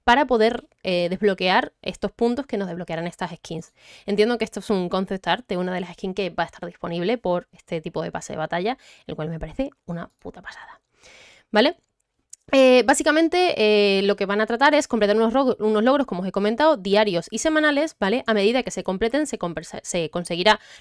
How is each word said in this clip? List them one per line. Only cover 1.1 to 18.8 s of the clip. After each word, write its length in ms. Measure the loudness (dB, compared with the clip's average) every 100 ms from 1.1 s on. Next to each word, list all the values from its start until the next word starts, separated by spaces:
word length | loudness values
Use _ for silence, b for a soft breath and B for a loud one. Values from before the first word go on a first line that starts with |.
desbloquear 640 | 0 0 2 2 2 0 _
estos 300 | -12 -6 -6
puntos 340 | -2 -2 0 -4
que 100 | -6
nos 120 | -6
desbloquearán 400 | -8 -8 -6 -6
estas 240 | -8 -10
skins. 400 | -10 -12 -12 -12 B B B -4
Entiendo 320 | 2 2 2
que 60 |
esto 160 | -4 -8
es 100 | -4
un 180 | -2 0
concept 380 | -4 -4 -6 -2
art 220 | -4 -2
de 80 | -4
una 180 | -4
de 60 | -6
las 140 | -8
skins 200 | -10 -8
que 160 | -6 -6
va 140 | -4
a 20 | -6
estar 180 | -6
disponible 540 | -14 -12 -8 -4 -4 -2
por 300 | -2 -2 -4
este 300 | _ -10 -8
tipo 200 | -8 -8
de 120 | -8
pase 220 | -10 -10
de 20 | -8
batalla, 420 | -6 -4 -4 -6 B B -14
el 80 | -10
cual 120 | -8
me 120 | -8
parece 300 | -10 -8 -8 _ -12
una 220 | -12 -12 _
puta 200 | -20 -18
pasada. 400 | -20 -20 -20 -20 _ B B B B B B
¿Vale? 280 | 2 2 0 _ _ _ _ _ -18 0
Eh, 300 | 6 8 6
básicamente, 680 | 6 2 2 2 2 2 2 2
eh, 460 | 4 4 4 4
lo 140 | 2 0
que 100 | 0
van 160 | 0
a 40 | 0
tratar 280 | 2 4
es 120 | 4 2
completar 300 | 0 2 4
unos 160 | 2
rog-, 240 | 2 2 0
unos 220 | 0 2
logros, 240 | 2 2 0
como 140 | -4
os 80 | -4
he 20 |
comentado, 460 | -2 -2 2 2 2
diarios 500 | 2 2 2 -2 -4
y 80 | -4
semanales, 580 | 0 2 2 0 -2 -2
¿vale? 240 | -2 -2 0
A 80 |
medida 280 | 2 2 2
que 80 | -4
se 140 | -8